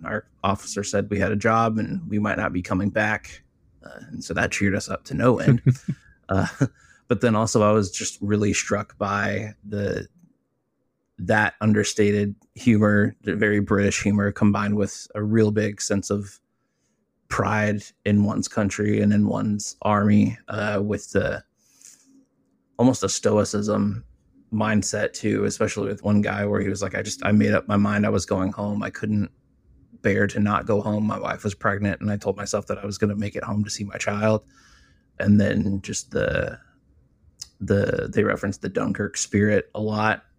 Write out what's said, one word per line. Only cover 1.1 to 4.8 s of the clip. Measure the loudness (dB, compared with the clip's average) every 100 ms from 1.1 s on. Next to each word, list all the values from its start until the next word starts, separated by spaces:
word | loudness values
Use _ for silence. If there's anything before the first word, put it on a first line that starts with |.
| -2
had | 0
a | 0
job | 2 2 2 0
and | -4 -6 -4
we | -2
might | -2 -2
not | -2
be | -4
coming | -2 -2 0
back." | 0 -2 -2 -8 -20 _ _ _ _
Uh, | -20 -20 -16
and | -12
so | -6
that | -4 -2
cheered | 0 0
us | 0